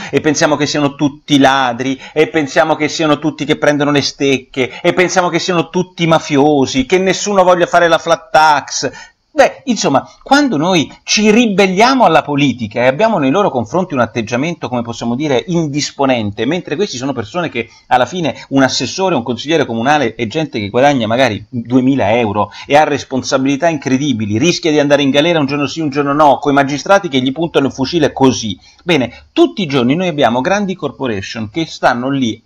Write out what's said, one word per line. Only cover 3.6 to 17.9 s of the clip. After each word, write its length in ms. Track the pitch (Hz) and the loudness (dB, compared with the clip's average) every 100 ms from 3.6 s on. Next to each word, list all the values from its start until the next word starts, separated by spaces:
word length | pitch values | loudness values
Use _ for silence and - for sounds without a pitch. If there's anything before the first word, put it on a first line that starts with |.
| 147 147 143 | 2 2 2
le 100 | 143 | 0
stecche, 800 | 131 - 139 131 127 139 120 - | 0 -2 0 0 -4 -4 -4 -2
e 120 | 175 | -2
pensiamo 360 | 175 175 185 175 | 2 2 2 0
che 100 | 160 | -2
siano 300 | - 175 160 | -2 -2 0
tutti 380 | 180 175 - 165 | -2 -4 -2 0
mafiosi, 800 | 156 - 143 151 147 131 131 131 | 0 2 2 4 4 2 0 0
che 120 | 185 | 0
nessuno 460 | 190 185 202 196 | 0 -2 0 2
voglia 240 | 180 180 170 | 4 2 2
fare 200 | 170 170 | 2 2
la 120 | 160 | 0
flat 300 | 165 160 - | 0 -2 2
tax. 600 | 156 156 143 - - 135 - - _ _ 302 | 4 4 2 -2 -6 -8 -10 -20 _ _ 2
Beh, 280 | 254 - - | 2 2 -4
insomma, 440 | 208 175 131 - - | -2 2 0 -2 -12
quando 320 | - 277 285 156 | 0 2 2 0
noi 340 | 170 180 120 - | 0 0 -2 -8
ci 260 | - - 214 | -4 0 4
ribelliamo 760 | 214 233 190 196 180 240 269 196 | 4 4 2 2 4 2 4 4
alla 160 | 156 | 4
politica 580 | - 143 143 113 107 120 | 2 0 0 0 -6 0
e 80 | 127 | 0
abbiamo 300 | 143 220 202 | 2 0 2
nei 140 | 135 | 0
loro 180 | 175 185 | 2 0
confronti 440 | 127 113 165 180 | -2 -4 -4 -2
un 60 | 139 | -2
atteggiamento, 720 | 113 123 107 120 160 165 120 | -2 -2 -4 -4 -4 -6 -6
come 120 | 123 | -6
possiamo 320 | 117 117 117 | -6 -6 -6
dire, 300 | 120 156 123 185 | -4 0 -2 0
indisponente, 1000 | 170 156 143 - - 135 120 104 107 117 | -2 -2 -4 -6 -2 0 0 -2 -4 -2
mentre 320 | 180 - 151 | -2 -4 -6
questi 180 | 202 123 | -6 -6
sono 160 | 139 | -6
persone 380 | 131 107 180 160 | -6 -6 -6 -6
che 200 | 120 - - | -6 -8 -12
alla 180 | - | -2